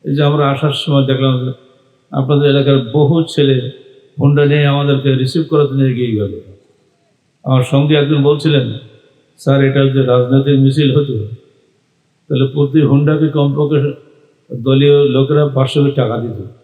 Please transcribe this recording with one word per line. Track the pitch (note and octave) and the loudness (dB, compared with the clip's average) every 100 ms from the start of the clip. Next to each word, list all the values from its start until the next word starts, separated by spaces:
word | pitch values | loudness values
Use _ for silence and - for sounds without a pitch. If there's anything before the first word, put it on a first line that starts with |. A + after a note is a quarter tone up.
এই | - | -4
যে | C#3 | 0
আমরা | C#3+ D3 C#3+ | 0 2 0
আসার | C3+ D3+ | 0 -2
সময় | C#3+ - C#3 C3+ | -4 -2 0 0
দেখলাম | B2+ C3+ B2+ | 0 0 -2
যে | B2+ C3 _ _ _ _ _ | -4 -10 _ _ _ _ _
আপনাদের | C#3 C3 D3 C#3+ | -6 0 0 2
এলাকার | C#3 C3+ C3+ A2+ | 2 2 0 0
বহু | D3 C#3+ E3 | 0 2 0
ছেলে | D#3+ - C#3 C3 B2+ - - - _ - | -2 0 0 0 -4 -14 -20 -20 _ -2
হুন্ডা | C#3 D3 C#3+ | 0 2 2
নিয়ে | D3 C#3+ | 2 0
আমাদেরকে | C#3+ C#3+ C3+ C3+ | 0 0 0 0
রিসিভ | B2+ B2+ E3+ D#3+ | -2 -2 -4 -2
করাতে | D#3 C#3+ | 0 0
নিয়ে | C3+ C3+ | 0 -2
এগিয়ে | A#2+ A#2+ | -2 -4
গেল। | G#2+ G2+ F2 - - _ _ _ _ _ _ _ _ | -4 -6 -8 -16 -20 _ _ _ _ _ _ _ _
আমার | - C3 | -2 -2
সঙ্গে | B2 C#3 D3 D3+ | 0 -2 0 0
একজন | C#3 D3 | 0 0
বলছিলেন, | C#3 D3 D#3 C#3+ A#2+ A2 - - _ _ _ _ | 0 0 0 0 -2 -8 -16 -20 _ _ _ _
"স্যার, | - C#3 | -2 2
এটা | C3+ C#3 | 2 2
যদি | C3+ C3+ | 0 0
রাজনৈতিক | B2+ B2 B2 C3+ C#3 C3+ | 2 2 2 0 2 2
মিছিল | C3+ C#3+ C#3 B2+ | 2 2 0 0
হতো, | C#3 A2+ G2+ - _ _ _ _ _ _ _ _ _ | -2 -6 -8 -12 _ _ _ _ _ _ _ _ _
তাহলে | C#3 C3 | -2 -2
প্রতি | D3 C#3 D#3 | -2 0 2
হুন্ডাকে | C#3 C3+ D3 D3+ D#3 | 2 2 2 0 0
কমপক্ষে | D3 C#3+ C#3 D3 D3 C#3+ - - _ _ _ _ A#2 | 0 -2 0 0 0 -2 -6 -18 _ _ _ _ -6
দলীয় | A#2+ C3+ C#3+ C#3+ C#3+ | 0 2 4 4 4
লোকেরা | B2+ C3+ D3+ D3 | 2 2 2 0
পাঁচশো | C3+ C3 D3+ | 0 -2 0
করে | C#3 | 0
টাকা | C3+ A2+ A2+ | 0 -2 -4
দিত | A#2 G2+ - - | -6 -10 -14 -20